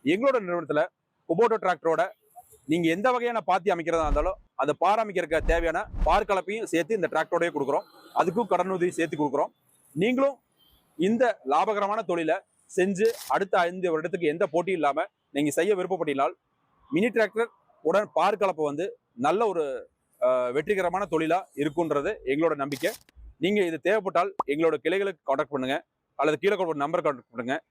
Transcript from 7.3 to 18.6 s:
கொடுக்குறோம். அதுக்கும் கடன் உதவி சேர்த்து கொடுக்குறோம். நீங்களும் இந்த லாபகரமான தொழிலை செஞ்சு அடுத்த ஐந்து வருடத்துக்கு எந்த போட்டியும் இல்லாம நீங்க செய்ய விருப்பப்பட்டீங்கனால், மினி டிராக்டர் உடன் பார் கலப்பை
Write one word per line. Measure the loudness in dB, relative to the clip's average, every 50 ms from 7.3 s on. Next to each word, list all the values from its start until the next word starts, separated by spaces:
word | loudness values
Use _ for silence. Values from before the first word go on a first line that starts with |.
| 0 0 0 0 0
கொடுக்குறோம். | -2 -2 0 0 -2 -2 -6 -20 -20 -20 -6 -2
அதுக்கும் | 0 0 0 0 -2 0 0
கடன் | 0 0 0 -2 0
உதவி | -2 -2 -2 0
சேர்த்து | -2 -4 -4 -2
கொடுக்குறோம். | -2 -2 -2 0 -2 -2 -2 _ _ _ _ _ _ _ _ _
நீங்களும் | 0 0 0 2 2 2 0 0 _ _ _ _ _ _ _ _ _ _ _ _ -2
இந்த | 0 0 2 2 2 0 0 -2 -2 0
லாபகரமான | 2 2 2 2 0 0 0 -2 -2 -4 -2 -2
தொழிலை | -2 -2 0 0 -2 -2 -4 _ _ _ _ _
செஞ்சு | 0 0 0 2 2 2 0 0 0 -2 -4 -2 0
அடுத்த | 0 0 0 2 2 2
ஐந்து | 0 -2 -2 -2 -2
வருடத்துக்கு | -2 -2 -2 -4 -4 0 0 -2
எந்த | 0 0 -2 0 0
போட்டியும் | -2 0 0 -2 0
இல்லாம | 0 0 0 0 -4 -6 _ _ _ _ -2
நீங்க | 0 0 0
செய்ய | 2 2 2 2 2
விருப்பப்பட்டீங்கனால், | 0 0 -2 -2 -2 -2 -2 0 0 0 -2 -2 _ _ _ _ _ _ _ _ _ _ _
மினி | -2 0 0 0 2
டிராக்டர் | 0 0 0 0 -4 -4 -4 _ _ _ _ _ _ -2
உடன் | 0 2 2 0 0 _
பார் | 2 2 2 2 2
கலப்பை | 0 -2 0 -2